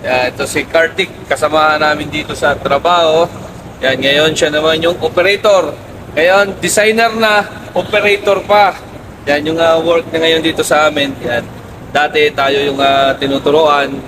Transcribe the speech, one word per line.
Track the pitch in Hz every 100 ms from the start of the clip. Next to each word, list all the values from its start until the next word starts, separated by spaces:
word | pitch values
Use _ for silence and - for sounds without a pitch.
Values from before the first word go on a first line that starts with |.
Yan, | 120 127 123 123
ito | 139
si | 151 135
Kartik, | 220 - - 185 - -
kasamahan | 226 151 156 156 151
namin | 151 151 151
dito | 151 - 143
sa | 151
trabaho. | 143 - 139 165 175 165 156 170 - - - - -
Yan, | 131 127
ngayon | 135 143 156 151
siya | 160
naman | 151 156 160
yung | 165 175
operator. | 160 180 180 202 214 196 156 - - - -
Ngayon, | - 170 190 202 -
designer | 170 214 214 220 226 220
na, | 220 208 202 - -
operator | 180 180 208 202 202 - 190 -
pa. | 208 196 - - - - - -
Yan | 147 151
yung, | 165
ah, | 165 165
work | 165 170 165
na | 160
ngayon | 165 160 160
dito | 156
sa | 156 151 151
amin. | 147 139 135
Yan. | 123 120 113 - - - -
Dati | 139 147 151 147 139
tayo | 139 139
yung, | 143 139
ah, | 139 135 135 135
tinuturuan. | 135 135 143 151 156 143 139 135